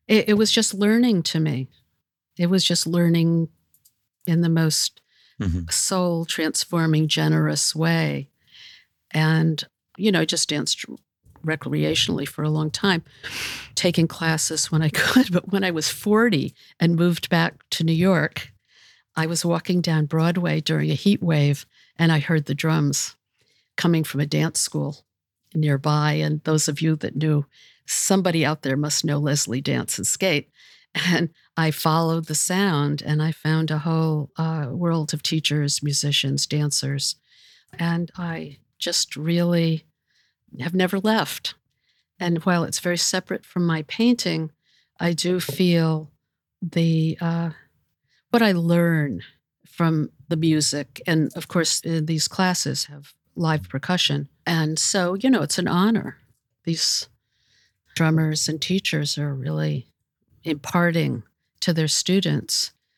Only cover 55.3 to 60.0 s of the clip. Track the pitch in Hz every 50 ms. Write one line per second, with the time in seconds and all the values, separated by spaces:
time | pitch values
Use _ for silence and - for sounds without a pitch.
55.3 | 254 175 147 - - 185 175 - - 175 196 220 226 - - - - - _ _
56.3 | _ _ _ _ _ _ _ 165 165 - - - - - - - _ _ _ _
57.3 | _ _ _ _ _ _ _ _ _ _ _ _ - - 165 160 160 160 160 156
58.3 | 156 - - - 160 147 - - 185 196 - - 160 151 147 143 - 147 147 143
59.3 | 139 131 127 151 - 156 156 151 147 135 - _ _ _